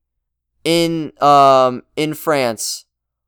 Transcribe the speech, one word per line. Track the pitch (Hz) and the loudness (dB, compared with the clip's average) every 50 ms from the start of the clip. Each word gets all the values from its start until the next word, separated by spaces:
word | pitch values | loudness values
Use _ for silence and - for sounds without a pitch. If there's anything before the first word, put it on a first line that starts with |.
| _ _ _ _ _ _ _ _ _ _ _ _ - | _ _ _ _ _ _ _ _ _ _ _ _ -4
in, | 151 170 170 170 165 165 165 151 135 - - | -2 0 0 0 -2 -2 -6 -8 -10 -8 -2
um, | - 143 143 139 139 139 135 131 131 127 123 120 - _ - | 2 4 4 6 6 6 4 4 2 0 -2 -6 -14 _ -8
in | - 156 156 151 | -6 -6 -6 -6
France | 147 - 165 151 139 131 117 113 - - - - - - _ _ _ _ _ _ _ _ | -8 -4 -4 -2 -2 -2 -4 -4 -6 -10 -12 -12 -12 -16 _ _ _ _ _ _ _ _